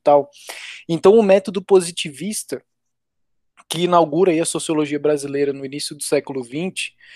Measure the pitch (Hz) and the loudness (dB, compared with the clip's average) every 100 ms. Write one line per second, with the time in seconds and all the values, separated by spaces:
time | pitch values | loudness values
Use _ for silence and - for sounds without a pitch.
0 | - 147 143 - - - - - - 165 | 4 4 2 -10 -18 -18 -16 -18 -6 2
1 | 190 220 202 196 196 196 185 196 170 170 | 6 6 6 2 2 -8 2 2 2 -8
2 | 165 135 180 214 - 127 - _ _ _ | -12 -10 -10 -10 -10 -12 -14 _ _ _
3 | _ _ _ _ _ _ _ 160 175 175 | _ _ _ _ _ _ _ -4 2 2
4 | 160 147 185 160 165 160 - 156 147 143 | 2 2 2 2 -2 -6 -4 -2 -2 -2
5 | 147 147 143 139 143 139 135 143 - 147 | -2 -2 -4 -4 -2 -4 -10 -10 -10 -10
6 | - 147 135 131 120 139 185 - - - | -4 -2 -2 -10 -8 -8 -8 -8 -12 -14
7 | _ | _